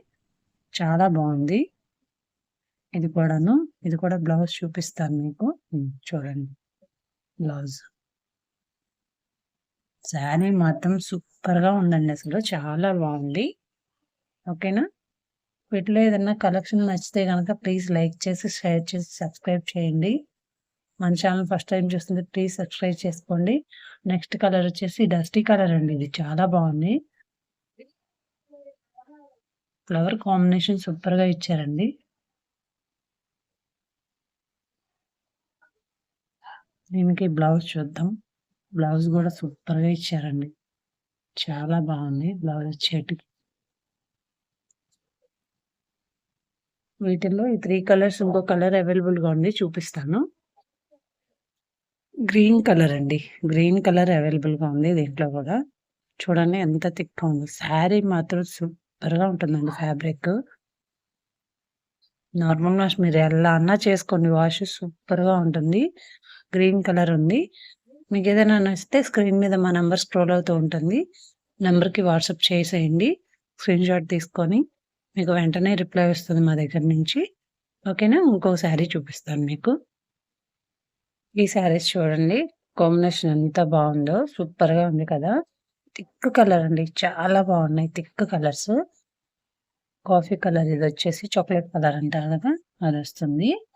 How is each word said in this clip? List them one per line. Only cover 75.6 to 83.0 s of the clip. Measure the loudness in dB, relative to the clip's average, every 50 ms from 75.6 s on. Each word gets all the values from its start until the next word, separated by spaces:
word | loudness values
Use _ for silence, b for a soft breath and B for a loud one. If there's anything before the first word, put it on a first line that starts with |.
| 0 0 0
రిప్లై | 0 -2 -2 0 2 2 2
వస్తుంది | 0 -2 -2 -2 2 2
మా | 4 2 2
దగ్గర | 0 -2 -2 -2 0 0
నుంచి. | 2 2 0 0 -2 -2 -2 -4 -4 _ _ _ _ _ _ _ _ _ _ -6
ఓకేనా? | -6 -2 2 4 4 4 6 6
ఇంకో | 4 4 4 2 2 2
శారీ | 2 0 0 0 0 0 -2
చూపిస్తాను | -4 -6 -8 -8 -14 -16 -10 -6 -4 -4 -2
మీకు. | -4 -4 -2 0 -2 -2 -2 -4 _ _ _ _ _ _ _ _ _ _ _ _ _ _ _ _ _ _ _ _ _ _ _ _ _ _ _ _ _ 0
ఈ | 0 0
శారీస్ | 2 2 0 2 2 2 0 0 -2
చూడండి, | -2 0 0 0 2 2 2 2 2 0 -2 -4 -8 _ _ _ _
కాంబినేషన్ | 2 2 4 4 4